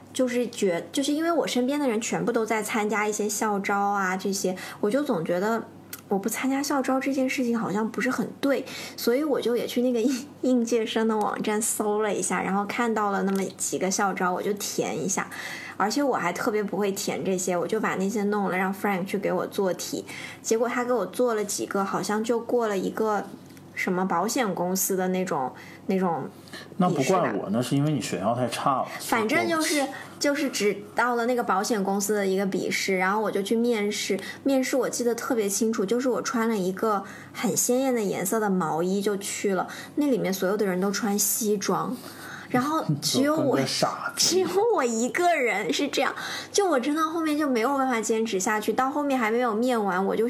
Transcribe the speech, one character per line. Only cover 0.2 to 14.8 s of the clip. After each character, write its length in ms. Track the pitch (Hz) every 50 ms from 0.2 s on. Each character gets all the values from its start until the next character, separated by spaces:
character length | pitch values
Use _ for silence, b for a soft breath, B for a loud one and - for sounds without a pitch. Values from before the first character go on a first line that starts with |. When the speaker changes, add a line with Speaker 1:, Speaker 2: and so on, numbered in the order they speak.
| 254 247
Speaker 1:
是 180 | 233 247 240 202
觉-， 380 | - - 208 190 170 170 170 -
就 100 | - 285
是 120 | 269 294 294
因 100 | 302 330
为 80 | 339
我 160 | 339 294 - -
身 180 | - 247 247
边 140 | 247 285 294
的 80 | 294 262
人 120 | 214 220
全 240 | 226 - 208 165 170
部 80 | 208
都 140 | 233 233 220
在 160 | 208 226 214
参 260 | 208 - - 220 208 208
加 200 | 226 202 214 214
一 40 |
些 160 | 208 - 208 214
校 300 | 214 - 226 220 208 196
招 220 | 196 214 202 202
啊 360 | 202 202 202 202 190 180 185
这 160 | 190 - 202
些， 240 | 190 196 - 185 185 185 B B B B
我 100 | B 208
就 100 | 214 277
总 220 | 294 285 233 165 160
觉 140 | - 175 180
得 240 | 196 214 233 220 - - - - - - - - - -
我 100 | 202 196
不 80 | 196 226
参 240 | 220 - - 262
加 100 | 269 269
校 200 | 285 - 302 269
招 180 | 254 - 262 262
这 140 | 262 277 269
件 140 | 294 262 262
事 140 | - -
情 160 | 247 233 233 226
好 140 | 208 147
像 180 | 180 208 226 214
不 120 | - 214
是 100 | 202 254
很 160 | 262 - 185 - - -
对， 240 | - 277 262 - - B B B B B B B
所 180 | - 233 240
以 80 | 269 311
我 160 | 311 254 -
就 160 | - 220 240
也 100 | 220 -
去 160 | 196 - 247
那 120 | 240 254 247
个 80 | 226
应-， 260 | 214 277 269 233 - - - -
应 240 | - 254 254 240 226
届 200 | 226 254 233 220
生 220 | 220 - 226 220 220
的 100 | 220 214
网 240 | 208 - - -
站 200 | 196 214 208 214
搜 400 | 220 - - - 214 208 208 208
了 120 | 220 208 185
一 80 | 180
下， 200 | 185 - 185 180
然 120 | 185 180 190
后 120 | 202 208
看 280 | 202 - - 240 233 220
到 180 | 220 214 202
了 120 | 196 190 185
那 80 | 196
么 100 | 196 196 190 - -
几 240 | - - - - 139
个 100 | 190 185
校 240 | 185 - 208 190 180
招， 200 | 185 185 180 180
我 100 | - -
就 80 | 190 208
填 480 | 202 - - - -